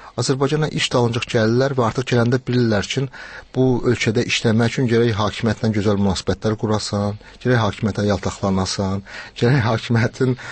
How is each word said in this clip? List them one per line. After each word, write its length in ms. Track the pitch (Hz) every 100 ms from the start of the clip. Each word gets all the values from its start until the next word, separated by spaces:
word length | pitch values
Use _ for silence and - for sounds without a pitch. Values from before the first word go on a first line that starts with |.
| - -
Azərbaycana 480 | 123 135 135 151 151 156
iş 120 | -
dalınca 280 | 127 120 117 -
gəlirlər 420 | 113 110 120 135
və 120 | 127 113
artıq 180 | 131 123
gələndə 260 | 123 117 127 -
bilirlər 400 | 123 117 101 95
ki, 200 | - 135 - - - -
bu 100 | 127 131 123 123
ölkədə 320 | 113 117 107 -
işləmək 440 | - 120 110 117
üçün 160 | - 123
gərək 260 | 117 120 101
hakimiyyətlə 540 | 107 - 113 104 110
gözəl 240 | 104 101 101
münasibətlər 560 | 98 90 - 95 107 107
qurasan, 580 | 107 107 - 104 101 104 - -
gərək 200 | 123 120
hakimiyyətə 420 | 104 - 113 95 104
yaltaqlanasan, 920 | 95 98 - 98 95 92 - 95 98 - - - -
gərək 240 | 120 139 107
hakimiyyətin 680 | 113 - 117 123 - 131 123 -